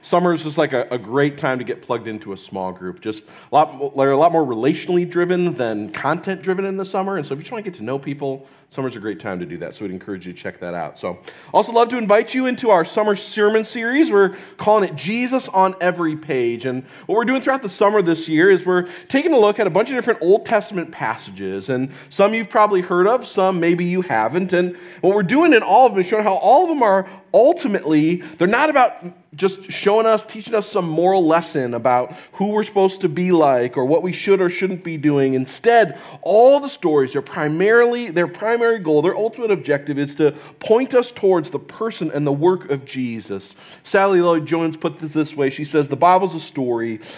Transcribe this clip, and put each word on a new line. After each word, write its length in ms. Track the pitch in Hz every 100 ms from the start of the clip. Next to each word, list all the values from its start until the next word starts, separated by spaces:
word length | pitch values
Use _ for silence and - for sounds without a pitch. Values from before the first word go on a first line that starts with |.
summer 320 | - 175 175 160
is 80 |
just, 160 | 151 147
like, 120 | 143
a, 160 | 127 -
a 80 | 123
great 360 | 101 131 147 143
time 220 | 147 127
to 80 | 120
get 160 | -
plugged 260 | - 120 110
into 240 | 107 104
a 60 | 95
small 340 | - 98 92
group. 300 | 90 92 90
Just 240 | 110 107 -
a 300 | - - 131
lot 180 | 156
mo-, 180 | 135 139 135
they're 140 | 135
a 60 | 139
lot 140 | 170
more 140 | 165 139
relationally 640 | 113 131 - - 180 175
driven 460 | 170 175 180 175 143
than 360 | 120 107 104
content 520 | - 135 170 196 185
driven 200 | 160 185
in 140 | 196 190
the 80 | 190
summer, 320 | 202 196 196
and 80 | 143
so 80 |
if 60 | 139
you 40 |
just 80 | 175
wanna 120 | 226
get 100 | 208
to 100 | 175
know 140 | 107 135
people, 480 | 147 143 139 135 - _ _
summer's 260 | - 131 117
a 40 |
great 200 | 107 98
time 200 | 110 92
to 60 | 87
do 120 | 85
that, 180 | 85 -
so 100 | 104
we'd 60 |
encourage 360 | 92 - 98 90
you 60 |
to 60 | 87
check 200 | 98 -
that 140 | 87
out. 240 | 87 78 -
So, 220 | 90 87 - - -
also 180 | 175 220
love 180 | 233 233
to 80 | 247
invite 360 | 208 208 233
you 140 | 254 254
into 240 | 247 240
our 120 | 185
summer 320 | 160 - 214 196
sermon 500 | - 214 208 220 220
series. 460 | 240 226 269 294
We're 240 | 202 190 180 - -
calling 320 | 208 214 185
it 60 | 147
Jesus 520 | 156 226 247 262 -
on 280 | 190 190 185
Every 360 | 175 170 165 151
Page, 500 | 151 131 120 117 131
and 180 | 127 127 - -
what 100 | 202
we're 100 | 233
doing 160 | 262
throughout 200 | - 262
the 80 | 208
summer 320 | - 202 214
this 260 | 175 165 165
year 220 | 156 190
is 160 | 180 180
we're 220 | 180 175 - -
taking 220 | 269 330
a 60 | 277
look 200 | 208 208
at 80 | 202
a 20 |
bunch 200 | 170 240
of 60 | 262
different 240 | 240 -
Old 240 | 170 220 -
Testament 460 | 220 196 190 165
passages, 800 | - 120 - - 95 95 98 95
and 220 | 127 135 - -
some 240 | - 202
you've 160 | 226 226
probably 320 | 233 214 190
heard 260 | 180 180 190
of, 200 | 247 -
some 320 | - 190 185
maybe 260 | 165 170 175
you 160 | 180
haven't, 520 | 180 113 110 170 185
and 220 | 180 180 175 - -
what 140 | 180 202
we're 80 |
doing 300 | 175 262 339
in 80 | 240
all 240 | 196 208 254
of 80 |
them 80 | 196
is 60 | 180
showing 160 | 214
how 120 | 214 190
all 280 | 196 269
of 60 | 359
them 120 | 302
are 260 | 220 190 190 - _ -
ultimately, 840 | 262 349 262 196 143 156 156 175 - -
they're 100 | 175
not 220 | 233 311
about 340 | 285 240 - 175 - _
just 380 | 147 190 190 -
showing 340 | - 196 214 226
us, 180 | 214
teaching 300 | 220 220 -
us 160 | 220 208
some 180 | 202 170
moral 380 | 156 175 190 160
lesson 480 | 165 165 147 127
about 420 | 120 127 123 127 156 -
who 160 | - 196
we're 140 | 214
supposed 380 | 208 202 190 190
to 80 | 180
be 220 | 151 180
like 440 | 175 147 127 123 139
or 100 | 127
what 180 | 160
we 100 | 185
should 260 | 170 202 190
or 120 | 175
shouldn't 320 | 175 190 180
be 140 | 175 160
doing. 360 | 147 143 135
Instead, 680 | 131 131 - 226 233 208 - - -
all 380 | 165 208 247 285
the 100 | 277
stories 460 | - 170 147 131 143
are 80 |
primarily, 880 | 135 190 151 160 196 233 240 240 233
their 160 | 165 170
primary 500 | 175 214 233 233 226
goal, 240 | 160 151
their 140 | 170 190
ultimate 340 | 220 226 226
objective 480 | 185 135 143 143 139
is 160 | 143
to 200 | 143 151 147 - -
point 340 | - 226 262
us 180 | 254 240
towards 380 | - 196 180 151
the 80 | 139
person 540 | - - 226 - 165
and 160 | 147 147
the 40 |
work 380 | 143 170 185 -
of 160 | 139 123
Jesus. 680 | 131 123 113 101 98 - - - -
Sally 380 | - 202 196 185
Lloyd 240 | 175 165 143
Jones 320 | 165 165 160
put 220 | 170 147
this 140 | 160
this 220 | 151 147 143
way. 140 | 135
She 160 | 135 147
says, 220 | 156 139
"The 80 | 127
Bible's 400 | 170 180 185 160
a 40 |
story. 600 | - - 127 117 117 110 -